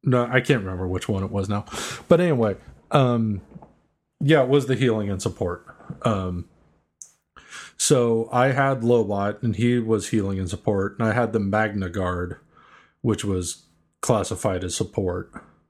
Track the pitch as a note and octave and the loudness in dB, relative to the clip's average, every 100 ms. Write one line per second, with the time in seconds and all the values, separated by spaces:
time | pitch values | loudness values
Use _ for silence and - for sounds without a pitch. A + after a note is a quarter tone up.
0 | C#3+ B2+ A#2+ C3 C3 C3 F#2+ F2+ F#2 F#2 | 2 2 4 2 4 2 2 -4 -2 -2
1 | - G2 F#2+ G2+ F#2+ G2+ - - - - | -2 -2 0 -2 -2 -4 -4 -10 -10 -12
2 | - E3+ F3+ C3+ A2 - - - _ D3 | 2 4 4 2 0 -2 -10 -20 _ 2
3 | B2+ A#2+ A2 G2 - - - _ _ _ | 4 2 0 -4 -8 -20 -20 _ _ _
4 | _ _ C#3+ D#3 B2+ C#3+ A#2+ A#2+ B2+ A2 | _ _ 2 4 4 2 2 2 2 2
5 | G2+ F#2 G#2+ - A#2 F2 - - - - | -2 -2 -4 -4 -6 -6 -12 -20 -18 -4
6 | A#2+ G2+ F#2 F2 - _ _ _ _ _ | -2 -2 -2 -6 -10 _ _ _ _ _
7 | - _ _ - - - - _ - C3+ | -20 _ _ -20 -20 -20 -20 _ 2 4
8 | A#2+ A2+ A2+ B2 C3 C3 C#3 C3+ A#2 A#2+ | 4 0 0 2 2 2 0 0 2 4
9 | G2+ G2 G2+ G#2 A#2 G2 A#2+ B2 A2 A2 | 2 0 -2 -2 -4 0 0 0 0 -2
10 | - A2 G2 F#2+ F#2 G2+ - G2+ G2+ - | 0 -2 -2 -4 -4 -4 -2 0 -2 -2
11 | A2+ A2 A2+ A2 G2 G#2+ A2 G2+ F#2 G2 | 0 0 0 -2 0 0 0 -2 -6 -4
12 | F2+ F2+ F2+ F2+ _ _ _ - _ _ | -4 -4 -6 -10 _ _ _ -20 _ _
13 | A#2 G#2+ G2+ F#2 F2 - _ _ _ _ | -2 -2 -2 -4 -4 -10 _ _ _ _
14 | - A2+ F#2 - G#2+ F#2 F2+ - G#2+ - | 0 0 0 -4 -2 -2 -6 -6 -6 -4
15 | F#2+ F2+ F#2 - - _ | -4 -4 -10 -18 -20 _